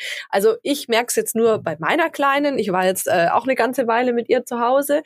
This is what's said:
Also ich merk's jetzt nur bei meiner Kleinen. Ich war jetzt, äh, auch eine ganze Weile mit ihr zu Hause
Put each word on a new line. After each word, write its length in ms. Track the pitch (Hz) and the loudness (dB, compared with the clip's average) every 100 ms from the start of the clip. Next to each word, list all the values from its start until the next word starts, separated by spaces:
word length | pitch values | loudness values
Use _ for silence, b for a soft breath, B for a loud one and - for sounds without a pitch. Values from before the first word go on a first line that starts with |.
| B B B | B B B
Also 260 | 202 214 220 | 2 2 2
ich 240 | - 285 - | -2 -4 0
merk's 280 | 226 240 - | 0 2 -2
jetzt 200 | 220 226 | -2 0
nur 240 | 226 214 | 2 2
bei 160 | - 156 | -2 -4
meiner 300 | 156 277 330 | 0 0 0
Kleinen. 480 | 320 277 277 285 269 | 0 0 2 0 -2
Ich 140 | 208 | -2
war 140 | 180 185 | 0 0
jetzt, 220 | 185 - | 0 0
äh, 200 | 175 170 | 2 2
auch 120 | - | 2
eine 120 | 254 254 | 0 0
ganze 300 | - - 233 | 0 0 0
Weile 260 | 226 254 | 0 0
mit 160 | 233 226 | -2 0
ihr 160 | 254 240 | -2 -2
zu 140 | 240 | -2
Hause 420 | 240 262 285 294 | 0 0 2 -2